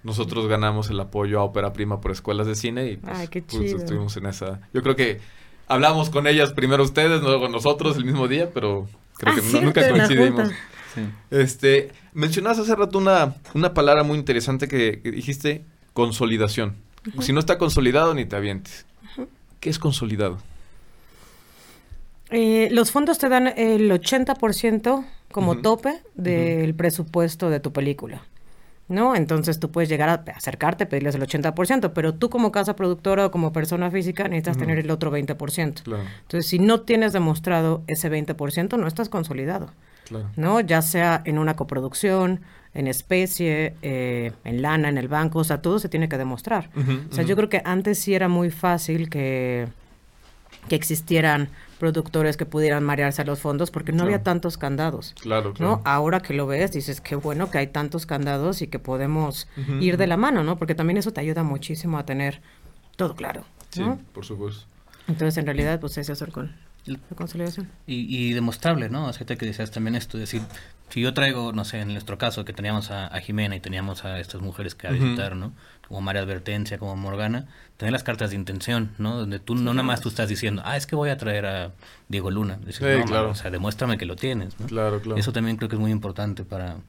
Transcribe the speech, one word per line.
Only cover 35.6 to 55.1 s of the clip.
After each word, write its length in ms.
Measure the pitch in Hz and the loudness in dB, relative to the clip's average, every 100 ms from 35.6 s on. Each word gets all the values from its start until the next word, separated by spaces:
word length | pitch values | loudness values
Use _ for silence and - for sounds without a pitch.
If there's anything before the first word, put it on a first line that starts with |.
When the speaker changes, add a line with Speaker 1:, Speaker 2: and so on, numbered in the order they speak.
| 156 147 | -2 -4
Speaker 1:
Claro. 220 | - 107 98 101 | -6 -6 -6 -10
Speaker 2:
Entonces, 260 | - 170 160 | -6 -4 0
si 120 | 180 | 4
no 220 | 202 226 | 6 4
tienes 300 | 226 226 220 | 4 2 4
demostrado 720 | 190 165 160 185 170 160 160 160 | 2 2 0 0 2 2 0 -2
ese 200 | 156 160 | -4 -2
veinte 260 | 151 151 151 | -2 -2 -4
por 160 | 143 | -2
ciento, 240 | 156 190 240 | -2 0 0
no 100 | 165 | 0
estás 220 | 160 226 | -2 -4
consolidado, 600 | 196 160 131 135 190 - - - - | -4 -4 -4 -4 -6 -8 -16 -20 -20
Speaker 1:
Claro. 260 | - 110 104 107 | -12 -8 -8 0
Speaker 2:
¿no? 240 | 165 220 | 2 4
Ya 220 | 185 160 | 4 4
sea 400 | 160 180 170 160 | 4 4 4 2
en 120 | 160 151 | 2 0
una 200 | 156 156 | 2 0
coproducción, 840 | 135 135 135 - 208 190 185 185 - - - | -2 -4 -4 -2 2 4 2 0 -6 -20 -12
en 120 | 147 135 | -4 -2
especie, 880 | 131 - 185 185 - 170 151 156 - | -4 0 0 2 0 0 2 -2 -4
eh, 480 | 147 131 123 120 117 113 | -6 -2 -2 -2 -4 -8
en 180 | 117 120 | -6 -2
lana, 260 | 143 156 147 | 2 2 2
en 100 | 143 | 0
el 100 | 127 | 0
banco, 320 | 151 160 160 | 0 2 2
o 40 | |
sea, 160 | 160 147 | 0 0
todo 180 | 170 208 | 2 0
se 80 | 190 | 0
tiene 200 | 160 160 | -2 0
que 80 | 139 | -2
demostrar. 540 | 131 123 - 214 - 147 | -4 -4 -2 -2 -2 -2
Speaker 1:
Ujú, 160 | 135 131 156 | 0 -2 -2
Speaker 2:
O 20 | |
sea, 100 | - | -2
Speaker 1:
ujú. 40 | 165 | 2
Speaker 2:
yo 60 | 202 | 2
creo 120 | 208 | 2
que 140 | 196 | 0
antes 340 | - 180 202 208 | 0 0 2 0
sí 160 | - | 2
era 140 | 190 185 | 2 4
muy 220 | 175 175 | 4 2
fácil 580 | 160 180 170 165 165 165 | 2 2 2 0 -2 -2
que, 560 | 151 135 131 127 123 120 - - - _ - - - - - - | -2 -2 0 0 -2 -4 -10 -20 -20 _ -20 -20 -20 -20 -20 -2
que 80 | 156 | -2
existieran 720 | 160 156 - 165 160 147 143 - - - | 0 -2 2 4 6 4 0 -6 -20 -2
productores 560 | 165 156 156 160 156 151 | 0 0 0 2 2 0
que 80 | |
pudieran 400 | - 151 156 147 | -4 2 2 4
marearse 380 | 147 143 143 139 | 2 2 2 0
a 20 | |
los 160 | 143 143 | -2 -2
fondos 300 | 151 143 170 | -2 -2 -2
porque 200 | 160 151 | -4 0
no 60 | 160 | 2
Speaker 1:
Claro. 100 | 180 | 2
Speaker 2:
había 120 | 202 | 2
tantos 360 | 202 175 170 160 | 2 0 -2 -4
candados, 560 | 143 139 160 127 - | -4 0 -2 -4 -10